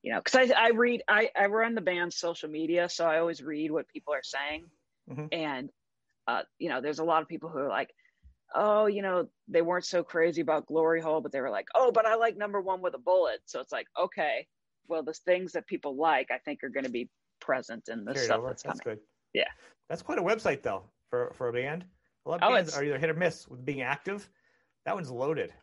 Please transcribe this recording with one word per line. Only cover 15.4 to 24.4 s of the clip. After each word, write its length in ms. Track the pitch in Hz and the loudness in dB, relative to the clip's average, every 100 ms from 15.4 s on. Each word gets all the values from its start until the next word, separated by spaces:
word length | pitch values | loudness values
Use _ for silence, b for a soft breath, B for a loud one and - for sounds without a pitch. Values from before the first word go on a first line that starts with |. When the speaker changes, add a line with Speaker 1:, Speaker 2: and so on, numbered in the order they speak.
| 185 | 0
Speaker 1:
that 140 | 170 - | -6 -6
people 280 | 170 147 135 | -6 -6 0
like, 340 | 160 139 135 | 2 2 0
I 80 | 127 | -6
think, 260 | - 147 | -6 -8
are 60 | 139 | -6
gonna 180 | 135 135 | -6 -4
be 200 | 120 123 _ _ _ | -6 -8 _ _ _
present 480 | - 131 - 113 - | -2 -2 -4 -14 -10
in 160 | 113 | -10
the 100 | 104 | -6
Speaker 2:
Carried 120 | 139 120 | -4 0
Speaker 1:
stuff 120 | 110 | 0
Speaker 2:
over. 100 | 123 | -2
Speaker 1:
that's 140 | - | -8
Speaker 2:
That's 180 | - - | -8 -8
Speaker 1:
coming. 40 | |
Speaker 2:
good. 160 | 120 110 _ _ _ | -8 -10 _ _ _
Speaker 1:
Yeah. 140 | - - - b _ _ | -2 -2 -4 b _ _
Speaker 2:
That's 140 | 165 | -10
quite 160 | - 311 | -4 -2
a 40 | |
website, 400 | 180 220 208 139 | 0 2 0 -2
though, 280 | 120 98 90 _ _ | -4 -6 -8 _ _
for, 220 | 123 123 | -4 -4
for 140 | - 123 | -4 -4
a 40 | |
band. 340 | 120 135 165 180 _ _ _ - | -2 -4 -6 -12 _ _ _ -6
A 20 | |
lot 60 | 170 | 2
of 60 | |
Speaker 1:
Oh, 120 | 196 | 4
Speaker 2:
bands 140 | 233 165 | 4 2
Speaker 1:
it's 80 | 147 | -2
Speaker 2:
are 80 | |
either 140 | 143 135 | -2 0
hit 120 | 160 | 0
or 40 | |
miss 340 | 160 175 165 - | 2 0 -2 -16
with 160 | 127 | -10
being 180 | 127 139 | -6 -4
active. 480 | 127 143 - 202 - _ | -4 -4 -6 -10 -12 _